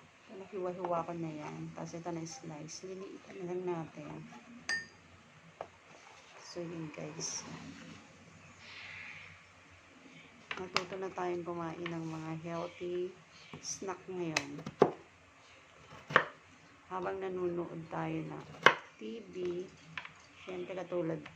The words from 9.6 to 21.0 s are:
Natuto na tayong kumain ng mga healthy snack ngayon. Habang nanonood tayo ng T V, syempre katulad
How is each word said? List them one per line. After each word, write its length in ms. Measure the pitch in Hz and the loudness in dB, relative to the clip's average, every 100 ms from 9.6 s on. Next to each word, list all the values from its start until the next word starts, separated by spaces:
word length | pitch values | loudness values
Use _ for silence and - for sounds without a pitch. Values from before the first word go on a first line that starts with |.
| - - - - - - - - - - | -20 -20 -18 -18 -16 -14 -16 -14 -4 -2
Natuto 400 | 185 180 180 190 | 2 2 4 2
na 160 | 190 | 0
tayong 320 | 185 180 175 | 2 4 4
kumain 420 | 170 170 165 170 175 | 2 0 0 0 0
ng 180 | 165 160 | 0 0
mga 240 | 160 160 160 | 0 0 -2
healthy 720 | 170 170 175 - 180 180 185 - - - - - | 0 0 0 -2 0 2 0 -2 -14 -18 -12 -8
snack 400 | - - 190 180 - | -4 -2 -2 -4 -2
ngayon. 560 | 185 170 156 143 147 - - - - - - - - - - - - - - - - - - - - - - - | 0 2 4 2 -2 -6 10 12 12 -8 -18 -20 -20 -18 -18 -18 -18 -16 -14 8 8 8 2 -16 -20 -20 -18 -4
Habang 320 | 185 185 190 | 2 2 2
nanonood 640 | 190 185 180 175 170 165 160 | 2 4 4 4 0 -4 -2
tayo 240 | 165 160 160 | 0 2 2
ng 280 | 160 151 151 151 - - - - | 0 -4 -6 8 10 10 6 -8
T 240 | 214 226 190 | -4 -4 -4
V, 320 | 180 180 175 190 - - 160 - - - - - | 0 2 2 -2 -8 -10 -8 -8 -10 -18 -10 -4
syempre 240 | 180 180 | -2 -2
katulad 480 | 185 175 180 | -2 0 2